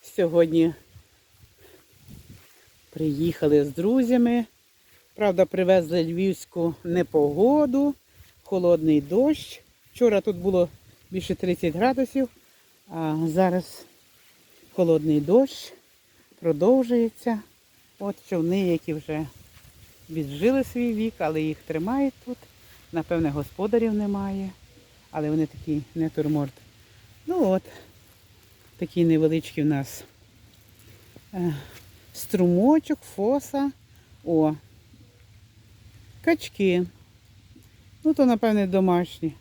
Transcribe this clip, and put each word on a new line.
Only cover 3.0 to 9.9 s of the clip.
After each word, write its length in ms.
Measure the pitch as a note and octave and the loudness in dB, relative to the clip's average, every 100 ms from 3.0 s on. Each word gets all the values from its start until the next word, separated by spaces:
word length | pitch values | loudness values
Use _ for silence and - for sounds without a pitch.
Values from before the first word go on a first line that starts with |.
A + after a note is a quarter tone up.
| D#3 C#3+ E3 D#3 D#3 D3 C#3+ | -4 -2 -4 -2 2 2 2
з 40 | |
друзями. 760 | C3+ F#3+ C4 A#3+ B3 A#3+ A#3+ A3+ _ _ _ _ _ _ - | -2 0 0 2 2 2 0 -4 _ _ _ _ _ _ -2
Правда, 300 | G#3 F3+ F3+ | -2 2 0
привезли 580 | F#3 F3+ F#3+ D#3+ F3 | 0 2 2 2 -2
львівську 720 | E3 E3+ F#3+ - - F3 E3+ - | -2 0 -2 -2 -8 -4 -4 -4
непогоду, 1080 | F3 F3 E3+ D#3+ D3 D3 A#3 D4 D4 C4+ D4 C#4 _ _ - _ | -4 -2 0 2 2 2 4 4 2 2 0 -2 _ _ -20 _
холодний 580 | - F#3+ F3 E3 D#3 D3+ | -6 0 2 2 4 2
дощ. 600 | C#3+ F#3+ C#4 D4+ - - _ _ _ | 2 0 2 0 -6 -20 _ _ _